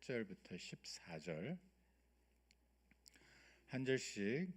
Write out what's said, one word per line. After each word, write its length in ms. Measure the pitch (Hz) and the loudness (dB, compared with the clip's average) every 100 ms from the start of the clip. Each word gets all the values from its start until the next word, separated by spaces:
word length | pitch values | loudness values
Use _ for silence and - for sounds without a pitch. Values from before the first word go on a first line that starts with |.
절부터 560 | - 123 104 92 - 90 | -2 0 -2 -6 -10 -10
십사 600 | - - - - - - | -8 -10 -10 -10 -8 -6
절, 400 | 87 78 110 180 - _ _ _ _ _ _ _ _ _ _ _ - - - - - - - - - | -2 -2 -2 -4 -8 _ _ _ _ _ _ _ _ _ _ _ -20 -20 -20 -20 -20 -20 -20 -20 -4
한 180 | 131 | 0
절씩 640 | 131 131 - 104 101 135 185 | 6 4 4 2 4 4 2